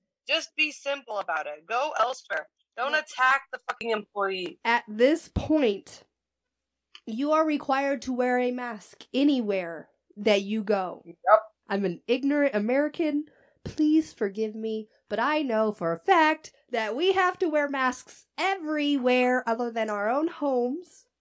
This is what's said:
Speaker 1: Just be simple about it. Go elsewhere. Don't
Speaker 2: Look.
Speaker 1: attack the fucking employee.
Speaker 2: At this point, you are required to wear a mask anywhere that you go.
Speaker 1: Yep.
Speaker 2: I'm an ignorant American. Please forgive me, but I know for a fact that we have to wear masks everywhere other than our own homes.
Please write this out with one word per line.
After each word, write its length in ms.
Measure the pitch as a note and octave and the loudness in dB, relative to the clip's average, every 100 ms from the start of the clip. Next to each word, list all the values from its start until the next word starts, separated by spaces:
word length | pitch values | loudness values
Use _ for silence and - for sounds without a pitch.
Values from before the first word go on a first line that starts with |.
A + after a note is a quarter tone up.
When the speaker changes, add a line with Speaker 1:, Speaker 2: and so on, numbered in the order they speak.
| _ _ - | _ _ -6
Speaker 1:
Just 260 | D#4 - - | -6 -4 -4
be 140 | D4+ | -4
simple 480 | C4+ C#4 C#4 A#3+ G#3 | -4 -6 -6 -6 -6
about 280 | F3+ D#3+ D3 | -4 -4 -4
it. 200 | D3+ E3 | -10 -6
Go 260 | A#3 D4+ - | -2 -2 0
elsewhere. 480 | A#3 B3+ - E3+ - _ _ - | -2 -2 -8 -8 -8 _ _ -6
Don't 160 | C4 | -2
Speaker 2:
Look. 140 | D#4 D4+ | -2 -2
Speaker 1:
attack 360 | - B3+ C4+ - | 0 2 2 -2
the 60 | B3+ - | -12 -10
fucking 220 | - A#3 | -8 -4
employee. 680 | A3 G#3 G3+ G3 F#3+ F3 - | -4 -4 -4 -2 -2 -6 -6
Speaker 2:
At 200 | A#3 A#3 - | -2 0 -2
this 420 | G#3+ B3 E4 - | 2 4 4 -2
point, 680 | - - D#4 B3+ G3+ - - _ _ _ _ _ _ _ _ _ - - | -6 0 2 2 0 -6 -20 _ _ _ _ _ _ _ _ _ -18 -10
you 260 | A3 C#4+ | -4 2
are 140 | D#4 D#4 | 2 2
required 560 | D4 - C4+ C#4 C#4 | 0 0 0 0 -2
to 100 | - | -4
wear 260 | B3 B3 B3 | -2 2 2
a 120 | B3 | 0
mask 520 | B3 B3 G#3+ - - - | -2 -8 -10 -16 -20 -6
anywhere 720 | B3 C#4+ C4+ G#3+ G3 E3+ E3 - _ _ - | 2 2 2 0 -2 -4 -10 -16 _ _ -4
that 260 | G#3 G3+ | 2 2
you 200 | G3 A3 | 2 -2
go. 400 | G3+ G3+ F3+ - E3+ | 0 -2 -2 -8 -16
Speaker 1:
Yep. 340 | E3+ - A3 - _ - | -4 6 6 4 _ -4
Speaker 2:
I'm 160 | G3+ F#3+ | -2 -2
an 140 | F3 - | -2 -2
ignorant 480 | B3+ C4+ D4 C#4+ | 0 2 2 2
American. 720 | G#3 G#3 C4 D4 D4 D#4 D4 D4+ _ _ _ | 0 0 0 0 0 -2 -2 -4 _ _ _
Please 480 | - - D4+ D#4 D#4 | -8 0 4 4 2
forgive 420 | - G3+ F#3+ A3 | -2 -4 -2 -6
me, 320 | G#3+ A3 A3 G#3+ _ - | -4 -6 -6 -8 _ -8
but 100 | G#3 | -4
I 240 | B3+ D#4 | 0 0
know 300 | C#4 A3 A3 | 0 0 0
for 200 | G#3 E3 | 0 -2
a 60 | E3+ | -2
fact 540 | - F4+ D#4 D#4 - - _ | 2 4 4 2 -6 -20 _
that 240 | A#3 A3 | -4 -4
we 180 | A#3 F4+ | 0 2
have 220 | F#4+ F4+ F4+ | 2 0 0
to 80 | F4 | 0
wear 200 | D4+ C#4+ | 0 0
masks 580 | C#4 B3+ B3+ - - - - | 0 -2 -2 -8 -20 -16 -4
everywhere 1040 | F4 G4 D#4 D4+ C#4+ C#4+ B3 B3+ B3 B3+ A#3+ | -2 -2 -2 -2 0 2 2 4 4 2 0
other 240 | A3+ A#3+ | -2 -4
than 180 | A3+ A3 | -4 -4
our 180 | G#3 G#3 | -2 -2
own 200 | C4 E4 | 0 -2
homes. 800 | - C#4+ B3+ A#3+ D4+ F4+ - _ _ | -2 -2 0 0 -4 -10 -20 _ _